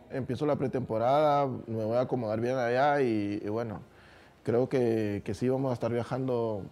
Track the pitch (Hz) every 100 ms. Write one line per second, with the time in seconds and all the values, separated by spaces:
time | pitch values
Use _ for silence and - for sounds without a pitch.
0 | - 139 127 120 151 143 135 127 - 110
1 | 117 143 151 143 139 113 - 113 107 120
2 | 127 127 110 110 120 131 117 123 147 143
3 | 127 107 101 101 101 110 117 85 - -
4 | - - - - - 117 127 135 120 110
5 | 107 101 - 101 123 131 135 120 117 120
6 | 113 131 131 120 113 107 -